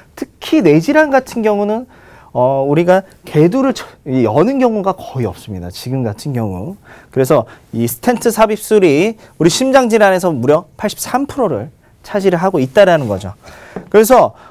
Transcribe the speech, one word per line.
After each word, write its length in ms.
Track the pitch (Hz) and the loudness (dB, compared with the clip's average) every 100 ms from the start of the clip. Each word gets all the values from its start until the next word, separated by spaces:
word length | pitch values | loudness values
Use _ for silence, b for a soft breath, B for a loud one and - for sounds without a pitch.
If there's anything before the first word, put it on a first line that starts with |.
| b - | b -14
특히 480 | - _ - 320 | -14 _ -2 2
뇌질환 480 | 180 151 170 302 302 | 4 2 2 0 2
같은 320 | 269 262 - | 0 -2 -4
경우는, 420 | 214 208 208 220 254 b b b b | -2 0 -2 -4 -8 b b b b
어, 320 | 123 127 135 139 | -2 -2 0 0
우리가 320 | 151 175 185 190 b - | 0 2 0 0 b -4
개두를 480 | 151 165 247 269 | 2 2 2 -2
쳐-, 140 | - - - 151 | -4 -10 -16 -6
이, 180 | 131 | -2
여는 360 | 110 120 202 269 | 0 2 0 2
경우가 320 | 254 220 190 | 0 0 -4
거의 340 | - - 131 107 | -6 -8 -6 -6
없습니다. 460 | 82 - 95 87 | -8 -12 -12 -12
지금 320 | - 123 131 | -12 -8 -6
같은 280 | 117 104 151 | -6 -6 -8
경우. 440 | 127 107 90 110 - B B B | -6 -6 -6 -10 -14 B B B
그래서 360 | - 131 156 - B B | -2 2 2 0 B B
이 140 | 113 117 | -6 -6
스텐트 420 | - - 247 233 | -4 -4 -2 0
삽입술이 880 | 214 220 214 - 214 180 139 208 220 b b | 0 0 0 0 2 4 2 0 -4 b b
우리 100 | 165 | 0
심장 400 | - 262 262 247 | 2 2 2 4
질환에서 400 | 220 202 190 180 | 2 2 2 0
무려 340 | 143 127 151 - - | -2 2 0 0 -8
팔십삼 480 | 214 - - 247 285 | -8 -8 -6 -6 -4
프로를 460 | - 214 113 135 - b b | -4 -2 -4 -8 -16 b b
차지를 340 | - 208 190 175 | -8 -4 0 0
하고 220 | 190 185 | 0 -2
있다라는 480 | 131 208 190 165 123 | 0 4 4 4 0
거죠. 260 | 98 95 - B B B B B | -6 -8 -14 B B B B B
그래서 460 | 202 220 254 127 - B | 2 4 4 4 -2 B